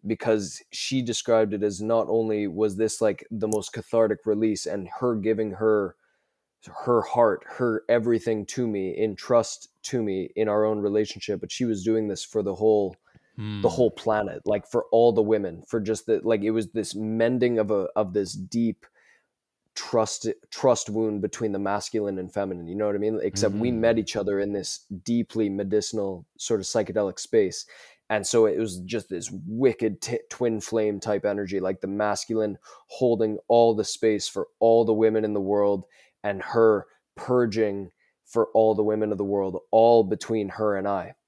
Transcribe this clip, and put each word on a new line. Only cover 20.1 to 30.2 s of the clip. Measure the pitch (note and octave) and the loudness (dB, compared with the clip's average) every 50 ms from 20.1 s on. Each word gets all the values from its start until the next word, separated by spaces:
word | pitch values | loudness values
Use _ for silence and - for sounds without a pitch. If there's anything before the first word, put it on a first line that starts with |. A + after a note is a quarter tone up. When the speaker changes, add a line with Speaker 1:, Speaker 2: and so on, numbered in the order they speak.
| - - - A2+ G#2 _ _ _ | -2 -8 -6 -6 -6 _ _ _
Speaker 1:
trust | - - - C3+ B2 A2+ - - | -14 0 4 4 4 4 0 -6
wound | G#2 G#2+ A2 A2 G#2+ G2+ G2 | -2 -2 0 0 -2 -2 -4
between | G#2 - - A#2+ G#2+ G2 | -4 -4 -4 -4 -4 -2
the | G2 | -2
masculine | G2+ G2 G2+ G#2 - - - A2+ G#2 G2+ G2 F#2+ | -2 -2 -2 -4 -4 -4 -4 -2 -2 -2 -4 -6
and | F2+ F2+ - | -8 -8 -4
feminine, | G#2 G2+ F#2+ F#2 F2 E2+ | -4 -4 -4 -4 -8 -8
you | E2 F2+ | -8 -4
know | G2+ G#2+ | -2 -2
what | G#2 G2+ | -2 -2
I | G2+ | 0
mean? | G2+ G#2+ A2 G#2+ - | -2 -2 -2 -2 -4
Except | G2 F#2+ G2 G2 G#2+ G2+ | -4 -2 0 -2 0 0
we | G#2 A#2 B2 | 0 -2 -2
met | B2 A2+ A2 A#2 A2+ | -2 2 2 2 2
Speaker 2:
Mm. | A2+ | 2
Speaker 1:
each | G#2+ - - | 0 -4 -4
other | G#2+ G2+ G2 G2+ G2 | -4 -2 -2 -2 -2
in | G2+ G2+ G2+ | -2 -2 -4
this | G2+ F#2 - - - _ _ G2+ F#2 F2 | -4 -6 -6 -10 -12 _ _ -14 -14 -6
deeply | - A#2 A#2 A2+ - - A2+ A2 G2+ | -2 -2 -2 -2 -2 -2 -2 -2 0
medicinal | G2 G2 G2+ F#2+ G2 G#2+ G2 - - A2 G2+ G2 F#2+ F2 D#2+ _ _ | 0 -2 -4 0 0 0 0 0 -4 -4 -4 -4 -6 -8 -12 _ _
sort | _ - - A#2 G#2 | _ -4 -2 -2 -2
of | F#2+ | -2
psychedelic | - - A#2 G#2 - - A2 G#2 G2 F#2 - | -2 -2 -2 -2 0 0 -2 0 -2 -2 -6
space. | - - - A2+ G#2 F#2 - - - _ - - - - - _ _ _ | -12 0 2 2 2 2 -2 -8 -14 _ -20 -20 -20 -20 -20 _ _ _
And | G#2+ G#2+ G2 | -4 -2 -2
so | - - A#2+ A2+ | 2 4 4 4
it | G#2+ E2+ D2+ | 4 4 2
was | A2+ A2 F2+ F2+ | -2 -4 -4 -8
just | F2+ F#2 A2 A2+ G2 _ | -10 -6 -6 -6 -6 _
this | F#2+ F2 - - - F#2+ - | -8 -8 -8 -8 -12 -12 -10
wicked | F2 G#2+ A2+ C3+ C3 A2 - - A2 G2+ - | -8 -4 2 2 2 2 4 -2 -2 -2 -2
t-, | - - B2+ A2+ | -8 -6 -6 -6